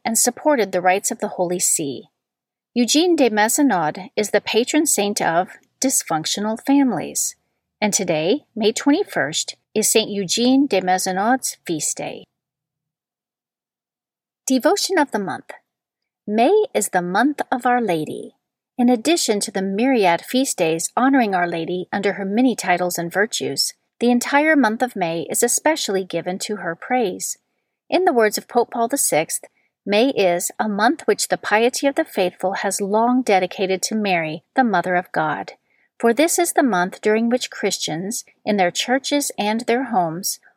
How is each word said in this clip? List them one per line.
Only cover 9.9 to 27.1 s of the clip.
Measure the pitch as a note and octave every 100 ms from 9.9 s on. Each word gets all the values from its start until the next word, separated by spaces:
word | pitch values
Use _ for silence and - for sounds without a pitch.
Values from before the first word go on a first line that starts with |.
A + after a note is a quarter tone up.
Saint | A3+ G#3+
Eugene | G3+ F3+ - A#3+ C4+ C#4
de | F#3+
Mazenod's | F#3 F#3 F#3 F#3 G#3+ C4 - - -
feast | D#3+ - -
day. | D#3 - - _ _ _ _ _ _ _ _ _ _ _ _ _ _ _ _ _ _ _ _ _ -
Devotion | C4 D4 G4 - F4+
of | C#4+
the | F#4+
month. | F#3+ A#2+ - - _ _ _ _ _ _ -
May | G#3+ B3+ G#4+ G#4
is | G#3+ G3+
the | F#3
month | F3 F#3+ C4+ C#4+ -
of | B3+ B3
Our | B3
Lady. | A3 E3 D3+ - - _ _ _ _ -
In | B3
addition | B3 B3+ E4+ - G#3
to | G#3
the | G3
myriad | F#3+ G3 B3+ B3+ F#3 E3+
feast | - B3+ C4+ -
days | E3 E3 - -
honoring | C4 C4+ A3
Our | F#3 F3
Lady | E3+ D#3+ F3+ F3
under | G#3 G3
her | F3+
many | G3 G#3 C4
titles | G#3 F#3 F3 F3+ F3
and | E3+
virtues, | F3+ A3 - C3 - - - _ -
the | A#3+
entire | B3 - C#4+ D#4
month | D#4 A3+ A3+
of | B3
May | G3+ E3+ E3 -
is | -
especially | A#3+ - D4+ D#4 - F#3+
given | F#3 E3 F3+ F3+
to | - G#3
her | F3 E3+
praise. | - B3+ G3+